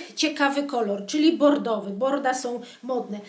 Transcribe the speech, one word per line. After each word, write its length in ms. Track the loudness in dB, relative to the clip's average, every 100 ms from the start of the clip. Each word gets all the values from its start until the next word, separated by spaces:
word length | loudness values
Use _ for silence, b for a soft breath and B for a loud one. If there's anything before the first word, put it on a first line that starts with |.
| -2 -2
ciekawy 480 | -2 2 0 0
kolor, 420 | -2 -2 -2 -2 -2
czyli 320 | 4 4 6
bordowy. 520 | 4 4 0 -2 -4
Borda 440 | -2 0 0 0
są 280 | -2 -4 -6 B B
modne. 360 | -6 -4 -4 -10